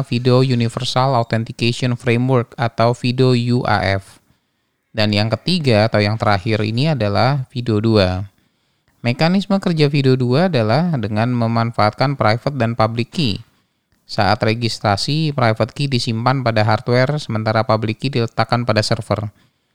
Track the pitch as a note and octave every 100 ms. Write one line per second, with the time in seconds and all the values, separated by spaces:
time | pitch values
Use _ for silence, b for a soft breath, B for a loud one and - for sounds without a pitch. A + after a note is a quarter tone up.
0 | C3 A#2+ B2+ B2 C3 A#2+ A#2 - B2+ B2+
1 | C3+ B2+ A#2 A2+ A2+ - A#2 A#2+ B2+ A#2+
2 | B2 A#2 B2+ C3 A2 - A#2+ - A#2 B2
3 | B2 B2 B2+ B2 A#2+ B2 - G2+ F#2 G2
4 | - - _ _ _ _ _ _ _ A2+
5 | G#2+ G#2 A2 A2 - F3+ C#3+ G#2+ A2 G#2+
6 | G#2 A2 A2 G2+ A2+ A2 G#2+ A2+ D#3 C#3+
7 | G#2 G2 A#2+ C#3+ B2+ B2 A#2+ G#2+ A2+ G#2+
8 | F2+ F#2 G2 _ _ _ _ _ _ _
9 | A#2+ B2 D#3+ G3 F#3+ G3 F#3+ D#3+ D3 D3
10 | C3 C3 B2 B2+ F#3 C#3+ G#2+ C3 F3 C#3+
11 | G2+ G#2 A#2+ B2 A2+ A#2 A2+ - G#2+ -
12 | C#3 C#3 G#2+ A#2 - C#3+ A2+ A#2 A2 A#2
13 | A#2 - B2 F#2+ - _ _ _ _ _
14 | _ - G2 A2 A2 A#2 A#2 - A2+ G2
15 | - D3+ D#3 C#3+ A#2 G#2+ A2+ - C#3+ A#2+
16 | A#2+ A2+ B2+ C3+ A#2+ A2 G#2+ G#2+ - B2
17 | C3 D3+ - A2 A2 A2+ A2+ A2 A2+ A2+
18 | C3+ B2+ A2+ - A2 A#2+ A#2+ A2 - A2+
19 | - G#2 G#2+ - _ _ _